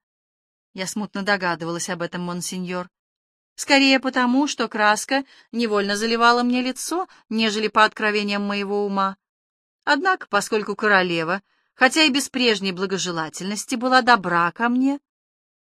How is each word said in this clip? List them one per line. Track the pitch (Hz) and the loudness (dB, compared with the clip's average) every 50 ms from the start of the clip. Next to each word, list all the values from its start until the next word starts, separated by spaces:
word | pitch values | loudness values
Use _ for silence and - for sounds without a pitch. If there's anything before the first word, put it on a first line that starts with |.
| _ _ _ _ _ _ _ _ _ _ _ _ _ _ - | _ _ _ _ _ _ _ _ _ _ _ _ _ _ -10
Я | 185 185 175 | -10 -8 -8
смутно | - 220 208 185 - 202 196 | -6 -8 -8 -8 -6 -6 -2
догадывалась | 196 208 196 185 180 170 160 165 165 170 170 170 - | -2 -2 0 0 -2 -2 -2 -4 -6 -6 -6 -6 -6
об | 185 170 | -6 -6
этом, | 170 170 - 175 | -6 -8 -6 -8
монсеньор. | 175 175 175 180 170 - - 185 180 175 180 180 180 180 _ _ _ _ _ _ _ _ _ _ _ _ _ | -8 -6 -8 -8 -8 -8 -8 -8 -8 -6 -6 -8 -8 -10 _ _ _ _ _ _ _ _ _ _ _ _ _
Скорее | - - - 294 277 277 269 269 269 | -8 0 4 4 6 6 6 4 4
потому, | 262 262 254 269 247 247 247 262 294 285 | 2 0 -2 0 0 2 2 2 0 0
что | - - 240 220 | -2 -4 -4 -4
краска | - 220 214 208 214 208 - - 269 269 269 _ - _ _ _ | -2 0 2 2 2 0 0 -2 -2 -2 -2 _ -12 _ _ _
невольно | - 226 240 220 208 202 196 202 208 202 | -4 -4 -2 0 2 0 0 0 -2 -2
заливала | 220 226 233 226 233 240 240 240 240 | -2 0 0 4 4 4 4 4 2
мне | 247 247 254 | 0 0 0
лицо, | 247 254 254 - - - 320 349 370 - - _ _ - | -2 -2 -4 -6 -6 -6 -4 -4 -6 -6 -10 _ _ -6
нежели | 220 220 226 220 202 220 214 214 | -2 0 0 0 0 0 -2 0
по | - 220 214 | 4 4 4
откровениям | 214 - - 220 214 208 214 208 208 202 202 202 | 4 2 0 -2 0 0 0 -2 -2 -2 -2 -2
моего | 202 202 202 202 196 202 202 208 | -2 -4 -4 -4 -4 -2 -2 -2
ума. | 202 196 196 196 196 196 _ _ _ _ _ _ _ _ _ _ _ _ _ - | -2 -2 -2 -2 -4 -4 _ _ _ _ _ _ _ _ _ _ _ _ _ -2
Однако, | - 294 285 330 381 370 370 - - | -2 0 0 2 0 0 -2 -2 -2
поскольку | - 202 196 - - 214 202 - 202 - | -2 -2 -2 0 -2 -2 -2 -2 -6 -2
королева, | - 214 208 190 180 180 170 165 160 160 180 202 - _ _ _ _ _ _ | 2 4 4 4 4 2 0 -2 -2 -2 -4 -6 -6 _ _ _ _ _ _
хотя | - 254 262 254 320 311 | 2 2 4 4 4 2
и | 302 | 4
без | 247 285 277 - | 2 0 -4 -4
прежней | - 262 254 240 220 190 196 196 | -2 0 2 2 2 2 0 -4
благожелательности, | 185 175 190 190 196 185 160 180 175 165 160 156 - - 175 190 208 196 - - 269 | -4 -4 -4 -4 -2 -4 -4 -4 -4 -4 -6 -6 -8 -10 -8 -8 -8 -8 -6 -6 -6
была | 240 240 254 254 262 | -2 0 2 2 2
добра | 247 247 240 220 175 180 175 170 170 175 - | 4 4 4 4 2 0 0 2 0 0 -2
ко | - 233 240 | -2 -2 -2
мне, | 240 254 262 269 277 285 _ _ _ _ _ _ _ _ _ _ _ _ | 0 0 0 0 -2 -4 _ _ _ _ _ _ _ _ _ _ _ _